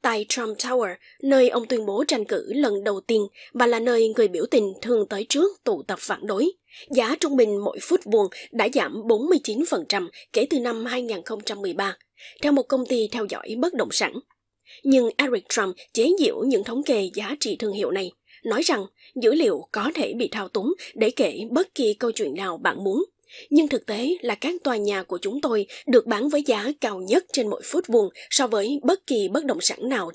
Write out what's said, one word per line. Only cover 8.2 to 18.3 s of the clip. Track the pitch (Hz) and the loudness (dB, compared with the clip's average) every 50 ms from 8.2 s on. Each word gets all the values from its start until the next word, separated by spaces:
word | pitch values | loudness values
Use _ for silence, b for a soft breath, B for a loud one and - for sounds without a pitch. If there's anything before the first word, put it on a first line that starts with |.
| 202 190 B B B B | 2 2 B B B B
đã | - 233 202 220 262 | -2 -2 -2 0 2
giảm | 269 180 139 - 214 208 | 0 0 0 -4 -8 0
bốn | 226 226 214 254 | 2 2 2 4
mươi | 330 370 294 - | 2 2 2 2
chín | - 208 233 330 | -2 -4 -2 -2
phần | - 311 190 156 - | -2 -2 -4 -2 -2
trăm | 202 196 180 - B B B B - | -2 -2 -2 -6 B B B B 0
kể | 220 190 - | 0 2 2
từ | 330 269 | 0 0
năm | 240 247 233 226 226 | 0 -2 -4 -4 -6
hai | 240 240 254 | -4 -4 -6
nghìn | 247 226 214 180 165 | -4 -6 -8 -8 -6
không | - 226 202 | -8 -10 -8
trăm | 208 - 214 202 | -6 -10 -8 -6
mười | 202 190 - | -6 -6 -4
ba, | 190 196 196 185 _ _ _ B B B B B B | -2 -4 -4 -4 _ _ _ B B B B B B
theo | - 294 | 2 2
một | 285 269 240 | 4 2 2
công | _ 277 254 247 | _ 0 -2 0
ty | - 262 240 220 208 | 0 0 0 0 -2
theo | - 247 214 190 | -2 -6 -4 -6
dõi | - - - - 220 | -6 -10 -8 -8 -4
bất | 233 277 359 359 | -2 -2 -2 0
động | 247 190 107 | -2 -4 -2
sản. | - - 208 - - 254 _ _ _ _ _ _ _ _ B B B B B | 0 -2 -2 -2 -4 -8 _ _ _ _ _ _ _ _ B B B B B
Nhưng | 277 269 262 240 226 - | 6 6 6 6 4 0
Eric | - 294 269 240 202 - _ | 0 0 0 0 -4 -4 _
Trump | - 240 202 190 185 B B B _ | -2 -2 -2 -2 -4 B B B _
chế | 226 226 311 370 403 | 2 4 4 4 4
giễu | 294 214 - - - | 2 0 0 0 0
những | 269 262 196 208 | 2 2 0 0
thống | - 233 262 294 | -2 -6 -4 0
kê | - 262 214 196 180 - | 0 0 0 0 -2 -6
giá | 202 214 220 277 294 | -8 -6 -6 -6 -6
trị | - 220 185 | -4 -4 -4
thương | - 226 214 196 | -4 -4 -4 -4
hiệu | 208 196 131 | -2 -4 -2
này, | 170 190 190 175 _ _ _ b | -2 -4 -4 -6 _ _ _ b